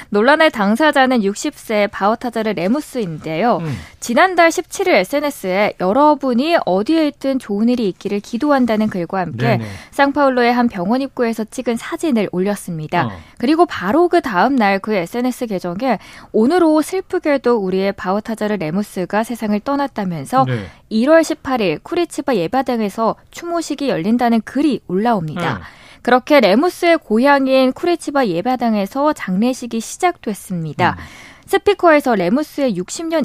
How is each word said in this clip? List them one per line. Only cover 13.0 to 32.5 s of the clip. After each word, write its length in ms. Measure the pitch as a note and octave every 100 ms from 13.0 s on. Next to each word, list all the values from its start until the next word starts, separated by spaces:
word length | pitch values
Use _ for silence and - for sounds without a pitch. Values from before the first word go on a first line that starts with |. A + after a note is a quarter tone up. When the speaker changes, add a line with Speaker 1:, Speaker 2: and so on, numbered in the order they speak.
| A#2+
Speaker 2:
어. 40 | F2+ - -
Speaker 1:
그리고 260 | A#3+ D#4+ E4+
바로 420 | - F#3 C#4+ F4+
그 120 | F4
다음 360 | B3+ F3+ A3+ C#4
날 220 | G3+ G3
그 120 | G#3+
에스엔에스 520 | G#3 E3+ A#3+ B3+ - A#3
계정에 520 | F#3 F3 F3+ C4 G3+ - - -
"오늘 300 | G#3 A#3+ F4+
오후 200 | D#4+ D#4
슬프게도 760 | D4+ F#4+ - F4+ D#4 C#4 B3 A#3+
우리의 360 | F#3 F#3 G3
바오타자르 600 | G3 F#3 G3+ A3+ G#3+ G#3
레무스가 680 | G#3 D#3 F#3 G#3 G3 F3 G#3
세상을 360 | A#3 A#3+ G#3+ G#3
떠났다"면서 840 | C4+ C#4+ C#4 - F#3+ D#3+ C3+ B3+ C3+
Speaker 2:
네. 200 | A#2+ F#2 - -
Speaker 1:
일월 320 | A3 B3+ E4
십팔 360 | D#4 D#4 C#4+ B3+
일 180 | F#3+ D3+
쿠리치바 560 | - E4+ E4+ - C#4+ A3
예배당에서 800 | D#3+ C4 C4 A#3 G#3 G#3 A3 - _
추모식이 580 | - E4+ E4+ D#4 D4 C#4
열린다는 540 | D#3+ F#3 A#3+ A#3+ A3+
글이 380 | - C4 D4+ A#3 -
올라옵니다. 640 | F3+ A#3 G#3+ D#3 F3 E3 G2+
Speaker 2:
네. 20 | - - - -
Speaker 1:
그렇게 380 | - B3 - D4
레무스의 580 | G3+ G#3+ F4 - F4 E4
고향인 720 | - A3 C#4 C#4 C4 C4 C4
쿠리치바 540 | - F4 E4+ - C#4 A#3
예배당에서 840 | E3 B3 B3+ A#3 G#3+ G3 C4+ D4+
장례식이 680 | D4 - F#3 A#3+ B3+ A#3 A3+
시작됐습니다. 1160 | - - F4+ F4 A#3+ G3 - F3+ D#3+ C#3+ F3 -
Speaker 2:
음. 40 | - - - - -
Speaker 1:
스피커에서 680 | G4 - F#4+ F4 D4 C4+
레무스의 640 | G#3 F3 B3+ D4+